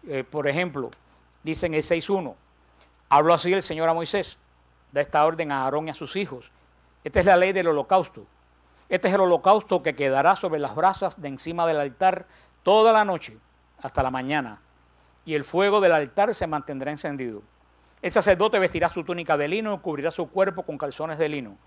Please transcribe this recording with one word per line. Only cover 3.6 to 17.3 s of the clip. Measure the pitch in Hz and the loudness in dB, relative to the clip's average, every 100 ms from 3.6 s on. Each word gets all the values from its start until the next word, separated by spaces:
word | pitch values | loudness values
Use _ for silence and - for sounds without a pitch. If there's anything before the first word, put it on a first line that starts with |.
Señor | 180 156 165 | -2 -2 0
a | |
Moisés, | 165 170 202 180 - _ _ _ _ _ | 0 -2 -4 -4 -10 _ _ _ _ _
da | 139 | -4
esta | 143 156 | -2 2
orden | 156 165 156 | 2 2 -4
a | 139 | -2
Aarón | 131 143 160 | -2 -4 -6
y | |
a | |
sus | 147 143 190 | -10 -10 -8
hijos. | 202 127 - _ _ _ _ _ | -8 -10 -18 _ _ _ _ _
Esta | - 196 | -4 0
es | 185 | 6
la | 180 | 6
ley | 185 | 4
del | 190 170 | 2 0
holocausto. | 151 135 190 165 - 98 _ _ _ _ _ _ | 0 2 0 0 -10 -20 _ _ _ _ _ _
Este | 185 202 | -2 0
es | |
el | 196 | 2
holocausto | 185 170 190 214 - 185 | 4 4 4 2 2 -2
que | 165 | -2
quedará | 135 139 135 151 190 | -2 -2 2 2 2
sobre | 190 156 | 0 -4
las | 139 | -6
brasas | 110 175 190 190 - | 0 0 0 -6 -6
de | 147 | -12
encima | 135 - 170 165 | -12 -10 -2 0
del | 151 | 0
altar | 143 123 185 185 - _ _ _ | -2 0 0 0 -6 _ _ _
toda | - 208 220 | 2 6 6
la | 220 | 6
noche | 208 175 - - _ _ _ _ | 2 -2 -8 -18 _ _ _ _
hasta | 131 - | -8 -2
la | 131 | -2
mañana, | 131 127 151 123 104 _ _ _ _ _ _ | -2 -4 -4 -4 -12 _ _ _ _ _ _
y | - | -6
el | 151 | -6
fuego | 135 170 202 208 | -2 0 4 4
del | 190 | 6
altar | 160 143 - 208 | 4 0 0 0
se | 208 175 | 0 -4
mantendrá | 151 - 135 131 | -6 -6 -10 -8
encendido. | 147 165 143 127 | -8 -8 -8 -8